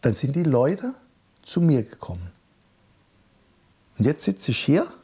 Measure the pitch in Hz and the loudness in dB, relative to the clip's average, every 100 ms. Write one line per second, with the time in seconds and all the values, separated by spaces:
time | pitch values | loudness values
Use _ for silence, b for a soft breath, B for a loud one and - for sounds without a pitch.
0 | - 101 135 147 165 127 131 190 247 262 | 0 0 -2 0 2 2 2 0 -6 -10
1 | _ _ _ _ - - 170 135 107 - | _ _ _ _ -8 0 2 2 0 -10
2 | - 87 87 - _ _ _ _ _ _ | -14 -12 -14 -18 _ _ _ _ _ _
3 | _ _ _ _ _ _ _ _ _ - | _ _ _ _ _ _ _ _ _ 0
4 | 113 151 - 190 - 120 - 156 349 - | 0 2 -4 -4 -4 -4 2 2 0 -8